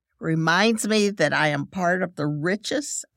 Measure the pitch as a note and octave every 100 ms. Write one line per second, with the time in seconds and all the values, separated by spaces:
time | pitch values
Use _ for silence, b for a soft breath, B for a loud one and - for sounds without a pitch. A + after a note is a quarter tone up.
0 | _ _ D#3+ D#3+ D#3+ F3 A3 A3 G3+ G#3+
1 | G3+ G3+ D3 C#3+ D3+ C#3+ C#3 F#3+ F3 F#3
2 | F#3 E3+ D3+ D3+ E3+ G#3+ - D4 C#4+ -
3 | -